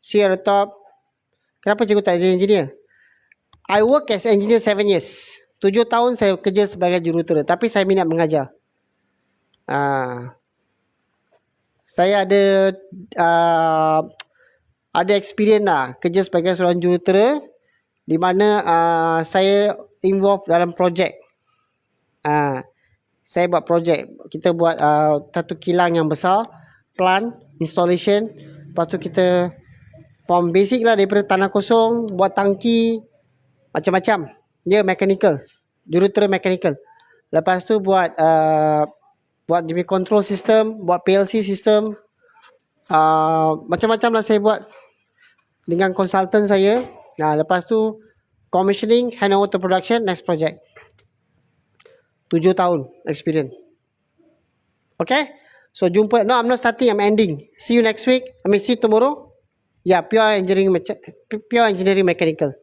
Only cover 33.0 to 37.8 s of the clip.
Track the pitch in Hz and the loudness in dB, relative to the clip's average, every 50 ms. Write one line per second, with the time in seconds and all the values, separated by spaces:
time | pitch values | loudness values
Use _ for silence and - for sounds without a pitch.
33 | 220 _ _ _ _ _ _ _ _ _ _ _ _ _ _ 160 160 202 180 190 | -8 _ _ _ _ _ _ _ _ _ _ _ _ _ _ -4 -2 0 -2 0
34 | 185 - 214 190 156 - - _ _ _ _ _ _ 175 190 214 202 190 185 - | 0 0 -2 -2 -4 -10 -16 _ _ _ _ _ _ 0 2 2 2 2 0 0
35 | 202 196 190 185 - 196 156 135 - _ _ _ _ _ _ _ _ - 156 175 | 0 0 0 2 2 0 0 0 -6 _ _ _ _ _ _ _ _ -2 0 2
36 | 190 202 196 208 202 196 190 180 - 190 185 180 - 175 143 - - _ _ _ | 2 2 2 0 0 0 0 -2 0 -2 -4 0 -2 -4 -4 -4 -12 _ _ _
37 | _ _ _ _ _ _ - 160 160 196 185 180 180 - 220 214 | _ _ _ _ _ _ -2 0 0 2 -2 -2 0 -2 -2 -2